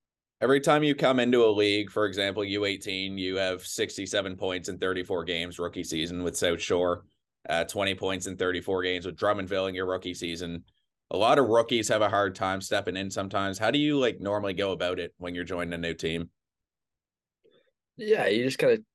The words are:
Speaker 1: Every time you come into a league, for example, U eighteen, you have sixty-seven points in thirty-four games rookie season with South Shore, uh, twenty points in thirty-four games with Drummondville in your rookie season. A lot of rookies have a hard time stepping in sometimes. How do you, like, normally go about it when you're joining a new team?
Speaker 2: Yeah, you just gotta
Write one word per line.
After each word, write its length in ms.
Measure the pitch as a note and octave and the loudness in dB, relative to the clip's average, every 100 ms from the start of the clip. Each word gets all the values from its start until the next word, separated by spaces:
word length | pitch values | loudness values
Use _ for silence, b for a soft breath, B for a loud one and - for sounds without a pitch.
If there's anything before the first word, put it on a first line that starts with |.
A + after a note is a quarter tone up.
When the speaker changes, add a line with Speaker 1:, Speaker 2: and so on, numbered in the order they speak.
| _ _ _ _ | _ _ _ _
Speaker 1:
Every 220 | A#2+ C#3 | 2 4
time 220 | D3+ D3+ | 6 4
you 120 | D3+ C#3+ | 4 4
come 240 | C3 B2+ | 4 4
into 240 | A#2+ B2 | 6 6
a 80 | A2+ | 6
league, 400 | G#2 G#2 G#2 G2+ | 6 4 2 0
for 140 | A2 G#2 | 0 0
example, 380 | F#2 G2 G2 G2+ | 0 -2 -2 -2
U 180 | G2+ G2+ | 0 -2
eighteen, 520 | G2 G#2 F#2+ F#2+ G2 | -2 -6 -6 -4 -4
you 180 | F#2 F#2+ | -2 0
have 300 | F#2+ F2+ - | -2 -2 -6
sixty-seven 720 | - G#2 - F#2+ G2+ F#2+ F#2 | -4 -4 -4 -4 -2 -2 -4
points 320 | F#2+ F#2 E2+ | -4 -4 -6
in 80 | F2 | -4
thirty-four 460 | F#2+ F#2 F2+ F#2 | -2 -2 -4 -4
games 360 | E2+ E2+ F2 E2+ | -4 -4 -6 -6
rookie 240 | E2+ F#2 | -8 -6
season 400 | E2+ D#2+ E2+ F2+ | -6 -4 -4 -4
with 140 | F2 E2 | -6 -2
South 240 | F2+ F2 | 0 0
Shore, 420 | - F2+ F2+ F2 - _ _ _ - | 0 0 2 -2 -6 _ _ _ -4
uh, 140 | E2 E2+ | -2 -2
twenty 300 | G#2+ G2 F#2 | -2 -2 -2
points 320 | F#2+ F#2+ F#2+ | -4 -4 -6
in 100 | F#2 | -2
thirty-four 440 | F#2 F2+ F2 F#2+ | -2 -2 -2 -2
games 220 | F2+ F2+ F2+ | -2 -4 -6
with 120 | D#2+ | -2
Drummondville 500 | G#2 G2+ F#2 F#2+ F#2+ | 0 0 -2 -2 -2
in 80 | F#2 | -4
your 120 | F#2 | -4
rookie 260 | F#2 F#2 | -4 -6
season. 500 | F2 F2 E2+ F2 E2+ - _ _ _ _ | -8 -8 -6 -8 -8 -12 _ _ _ _
A 80 | F2+ | 2
lot 200 | A2 D3 | 4 6
of 100 | A#2+ | 6
rookies 420 | A#2 A#2 A#2+ G#2+ | 4 4 0 2
have 120 | A2 | 2
a 80 | G#2 | 4
hard 240 | G2+ G2+ | 2 0
time 280 | F#2+ F#2+ F#2+ | -2 -2 -2
stepping 340 | F#2+ G#2 G2 F#2 | -2 -2 -2 -4
in 160 | G2 | -6
sometimes. 460 | G2+ G2 G2+ G2 F#2+ | -6 -4 -2 -2 0
How 140 | A2 | 0
do 80 | C#3+ | 2
you, 200 | D3 D3 | 2 2
like, 220 | B2 F#2+ | 0 0
normally 320 | G2 G#2 G2+ | -2 -2 -2
go 180 | F#2 G2 | 0 -2
about 280 | F2 F2+ F2+ | 0 -2 -2
it 140 | E2+ - | -6 -8
when 180 | F2+ F2 | -8 -6
you're 80 | |
joining 300 | E2+ F2+ F2 | -4 -4 -4
a 40 | E2+ | -4
new 160 | E2+ | -4
team? 360 | E2 E2 E2+ E2+ _ _ _ _ _ _ _ _ _ _ _ b b b _ _ - | -2 -2 -2 -6 _ _ _ _ _ _ _ _ _ _ _ b b b _ _ -8
Speaker 2:
Yeah, 300 | G#3+ G#3+ A#2+ | 2 2 4
you 160 | A2 | 2
just 140 | B2+ C3 | 2 2
gotta 260 | C#3 A2+ - | 4 4 0